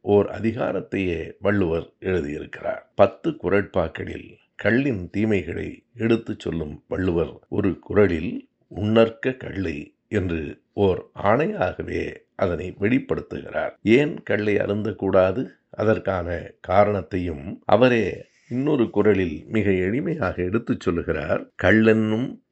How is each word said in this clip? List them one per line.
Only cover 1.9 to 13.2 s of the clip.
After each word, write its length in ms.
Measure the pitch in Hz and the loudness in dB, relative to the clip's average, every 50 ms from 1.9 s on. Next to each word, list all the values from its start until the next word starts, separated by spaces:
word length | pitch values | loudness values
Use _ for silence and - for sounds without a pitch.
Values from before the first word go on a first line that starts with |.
| _ _ | _ _
எழுதியிருக்கிறார். 920 | - 95 92 85 73 71 73 78 - - - - - - - - - _ _ | -4 -2 -2 -2 -2 -4 -6 -8 -10 -12 -12 -8 -6 -6 -6 -8 -10 _ _
பத்து 340 | - 98 95 - - - 170 | 4 4 4 4 0 -4 -4
குறட்பாக்களில் 1080 | 147 - - 87 95 101 95 82 - 95 82 80 - - 92 90 - - - - - _ _ _ _ - - | -4 -2 -2 0 0 0 0 0 -2 -2 -2 -2 -4 -8 -10 -10 -10 -12 -14 -18 -20 _ _ _ _ -4 0
கள்ளின் 460 | 104 113 127 139 143 113 95 87 85 | 2 2 2 2 0 -2 -4 -6 -4
தீமைகளை 720 | - 98 110 110 107 92 82 85 87 90 87 78 - - _ _ _ | -2 0 0 2 0 0 -2 -4 -6 -8 -8 -8 -10 -14 _ _ _
எடுத்துச் 440 | 110 110 113 113 110 - - 110 - | -2 0 2 2 2 0 -6 -10 -8
சொல்லும் 440 | - 87 82 82 78 73 73 - _ | -6 -6 -4 -4 -6 -6 -10 -14 _
வள்ளுவர் 520 | - - 92 92 92 85 85 80 - - - - _ | -6 -4 -2 0 0 0 0 0 -2 -6 -12 -12 _
ஒரு 300 | - 104 101 95 82 - | -2 0 0 0 -2 -2
குறளில் 680 | - - - 98 104 92 87 78 82 - - 277 - _ _ _ _ | -6 0 4 4 4 4 2 0 -4 -6 -8 -10 -12 _ _ _ _
"உண்ணற்க 640 | _ - 90 104 107 110 113 113 113 113 - - 127 | _ -8 -4 -2 4 6 6 6 4 2 -2 -6 -6
கள்ளை" 600 | 131 - - - - 98 92 82 76 73 73 - _ _ _ | -6 -6 -10 -10 -8 -6 -6 -6 -6 -8 -12 -14 _ _ _
என்று 520 | _ 110 101 92 90 85 80 76 71 - - _ _ _ | _ -2 -2 0 0 -2 -4 -4 -8 -10 -14 _ _ _
ஓர் 360 | - 101 95 87 - - - - 78 87 | 2 2 2 2 0 -6 -12 -10 -2 2
ஆணையாகவே 920 | 101 110 135 160 208 214 196 92 90 - - 85 87 82 85 80 80 - - _ _ _ | 2 2 2 2 -2 -2 -2 -2 -2 -2 -6 -8 -6 -4 -4 -6 -6 -10 -14 _ _ _
அதனை 400 | - 101 92 87 78 90 90 - - | -2 -2 -2 -2 -4 -6 -10 -6 -4
வெளிப்படுத்துகிறார். 920 | 98 110 127 135 - - 82 76 | 0 0 0 0 0 -2 -4 -6